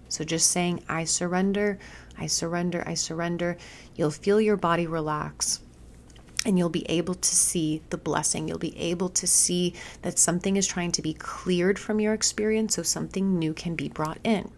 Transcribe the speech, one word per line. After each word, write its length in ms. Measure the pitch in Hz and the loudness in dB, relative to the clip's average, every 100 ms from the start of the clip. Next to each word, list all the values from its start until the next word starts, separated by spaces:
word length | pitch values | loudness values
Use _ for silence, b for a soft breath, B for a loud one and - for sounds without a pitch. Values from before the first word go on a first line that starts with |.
| - | -10
So 160 | - | -6
just 260 | 156 165 - | -2 2 4
saying, 340 | 180 175 175 - | 4 2 0 -2
"I 160 | 160 | -4
surrender, 720 | 165 - 180 180 196 202 208 196 B B B - | -2 -2 0 2 2 2 0 -2 B B B -8
I 100 | 160 | -4
surrender, 580 | - 170 175 175 170 - | -2 0 0 0 -2 -4
I 80 | |
surrender," 600 | 165 - 165 170 170 175 175 B B B - | -4 -4 -2 -2 0 -2 -2 B B B -2
you'll 140 | 156 | -2
feel 300 | 147 202 208 | 0 2 4
your 160 | 214 202 | 6 4
body 300 | 170 170 170 | 4 2 2
relax. 720 | 165 156 151 151 - - - - - - - - - - - 233 | -2 -2 -2 -4 -4 -4 -4 -8 -20 -20 -20 -20 -20 -10 -4 2
And 120 | 185 | 4
you'll 100 | 175 | 4
be 200 | 160 - | 0 0
able 240 | 165 165 | 0 0
to 200 | 185 - | -2 0
see 480 | - - 180 156 156 - | 2 2 0 0 -2 -4
the 80 | 165 | -6
blessing. 500 | - 151 156 175 156 | -2 0 0 -2 -4
You'll 120 | 165 | -4
be 180 | 165 - | -6 -4
able 300 | 165 175 185 | -4 -2 0
to 180 | - 180 | 0 2
see 460 | - - 180 175 B B B | 4 4 2 0 B B B
that 160 | 180 - | -4 2
something 380 | - 175 190 196 | 2 2 2 2
is 100 | 190 | 2
trying 260 | - 175 | -2 -2
to 100 | 175 | -2
be 120 | 151 | -4
cleared 640 | 156 - - 180 180 175 202 | -6 -8 -6 0 2 4 2
from 200 | - 214 | 0 0
your 140 | 214 | 2
experience 600 | 214 - - 214 220 220 | 2 0 0 2 2 2
so 80 | - | 0
something 560 | 170 160 156 190 190 180 | -2 -4 -4 0 2 2
new 160 | 160 | 2
can 200 | 160 175 | -2 -4
be 140 | 160 147 | -4 -4
brought 300 | - 156 165 | -2 -4 -2
in. 280 | - 214 - | 2 2 0